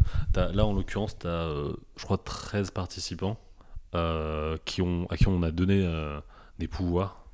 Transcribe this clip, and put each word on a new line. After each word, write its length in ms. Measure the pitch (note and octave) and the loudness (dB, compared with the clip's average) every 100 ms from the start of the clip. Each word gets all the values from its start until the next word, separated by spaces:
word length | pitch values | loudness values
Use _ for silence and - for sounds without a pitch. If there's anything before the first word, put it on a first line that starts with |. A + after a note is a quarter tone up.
| - - - | 6 6 4
T'as, 180 | F#2+ F2+ | 4 4
là, 140 | F#2+ G#2+ | 4 2
en 80 | |
l'occurrence, 440 | G2 F#2 G2+ F2+ - | 2 0 -2 -4 -4
t'as, 120 | F2 | -4
euh, 440 | E2+ E2 D2 D2 - - - | -2 -2 -2 -4 -6 -12 -14
je 60 | |
crois, 140 | - G2 | -4 -2
treize 520 | - - - G#2 F#2+ | -2 -10 -4 -2 -2
participants, 720 | - F2 - - F2 F#2+ A2 - - - - - F2 | -4 -6 -8 -8 -4 -4 -4 -10 -20 -14 -14 -4 0
euh, 640 | E2 D#2+ D#2 D#2 D#2 D#2+ - | 0 0 -2 -2 -2 -4 -6
qui 160 | - | -2
ont, 240 | F2+ F2 F2 | 0 0 -2
à 80 | E2+ | 4
qui 100 | G2 | 4
on 140 | F#2 | 4
a 80 | E2 | 0
donné, 320 | E2 F#2 G2 | 2 2 4
euh, 360 | F2+ D#2+ D2+ D2 - - - - | 2 -2 -4 -6 -10 -20 -18 -8
des 80 | E2+ | -6
pouvoirs. 580 | - F2+ F2 F#2+ - - | -2 0 0 0 -6 -20